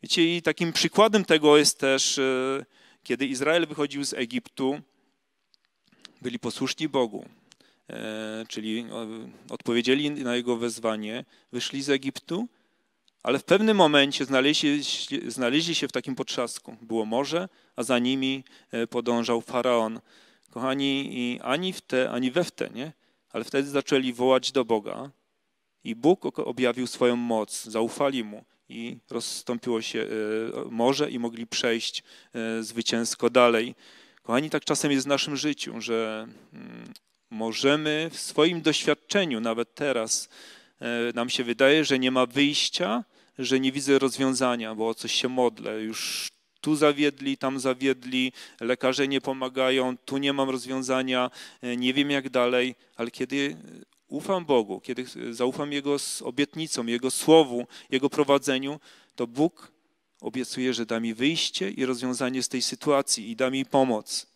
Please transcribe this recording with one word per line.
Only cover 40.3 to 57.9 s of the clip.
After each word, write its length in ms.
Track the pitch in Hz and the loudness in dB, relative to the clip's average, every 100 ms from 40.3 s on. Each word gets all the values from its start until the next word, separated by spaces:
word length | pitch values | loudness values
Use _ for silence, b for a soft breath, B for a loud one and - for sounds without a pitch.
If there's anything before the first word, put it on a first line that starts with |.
| B B B B B | B B B B B
e, 340 | 123 120 120 | -6 -2 -2
nam 160 | 120 123 | -2 -4
się 140 | - | -2
wydaje, 420 | 120 117 135 156 139 | -2 4 6 6 4
że 140 | 135 | 2
nie 120 | 127 | 2
ma 140 | 131 123 | 2 2
wyjścia, 800 | 123 143 147 - - 180 233 220 b b - | 4 2 2 -2 -2 -2 -2 -4 b b -8
że 200 | 127 131 | 0 2
nie 120 | 131 | 2
widzę 280 | 135 139 139 | -2 4 4
rozwiązania, 760 | 135 123 135 127 127 120 110 110 | 4 2 0 2 0 0 -4 -4
bo 140 | 110 | -4
o 40 | |
coś 180 | 113 117 | -4 -4
się 160 | - 127 | -2 0
modlę. 540 | 127 123 110 110 110 | 2 2 0 -8 -6
Już 500 | 110 110 - - - _ _ _ | -6 -6 -6 -6 -8 _ _ _
tu 140 | - 151 | -2 4
zawiedli, 640 | 151 143 147 139 139 135 | 4 4 0 0 -6 -2
tam 220 | 135 135 | -2 -2
zawiedli, 720 | 131 127 135 127 123 131 127 B B B | -2 0 0 0 -2 -2 -2 B B B
lekarze 460 | 117 123 131 131 139 | -4 0 0 0 0
nie 140 | 139 | 0
pomagają, 760 | 135 135 131 131 131 131 127 123 - | -2 -4 -4 0 0 2 0 -4 -6
tu 120 | 135 | -2
nie 160 | 139 | -2
mam 160 | 139 135 | 0 -2
rozwiązania, 840 | 131 123 135 127 131 131 127 127 B B B | -2 -4 -6 -2 -2 0 0 -2 B B B
e, 160 | 123 120 | -6 -2
nie 160 | 127 | 0
wiem, 180 | 131 143 | 2 2
jak 180 | 143 131 | 0 0
dalej. 460 | 123 123 123 127 120 b - | 2 2 2 0 -4 b -8
Ale 160 | 117 | -8
kiedy 460 | - 127 139 143 110 - - - _ _ 143 | -6 -4 -2 -2 -6 -16 -20 -20 _ _ -8
ufam 300 | 165 190 160 | -2 -2 4
Bogu, 360 | 131 104 95 | 2 2 -6
kiedy 240 | - 123 127 | -8 -8 -8
ch-, 120 | 117 117 | -10 -10
zaufam 420 | 117 123 131 147 | -2 -2 -2 -4
Jego 220 | 143 139 143 | -4 -2 -2
s-, 260 | - - | -2 -8
obietnicom, 680 | 135 123 143 160 160 - 117 | -8 -2 -2 -2 -6 -4 -2
Jego 220 | 120 127 | -2 -2
słowu, 560 | - - 160 143 120 123 B | -2 8 8 8 0 -6 B
Jego 200 | B | B